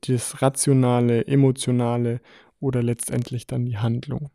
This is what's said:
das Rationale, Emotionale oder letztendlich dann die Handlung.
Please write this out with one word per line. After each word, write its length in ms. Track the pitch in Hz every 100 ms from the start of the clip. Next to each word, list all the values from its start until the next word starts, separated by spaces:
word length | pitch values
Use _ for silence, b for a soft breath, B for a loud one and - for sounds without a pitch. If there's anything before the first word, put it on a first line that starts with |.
| -
das 360 | 127 - -
Rationale, 840 | 135 135 - 135 127 123 120 117 -
Emotionale 920 | 139 135 131 - 123 120 120 120 120 b b b _
oder 240 | 139 127
letztendlich 640 | 120 120 - 127 120 123 -
dann 180 | 127 123
die 120 | 110
Handlung. 520 | 113 117 139 131 143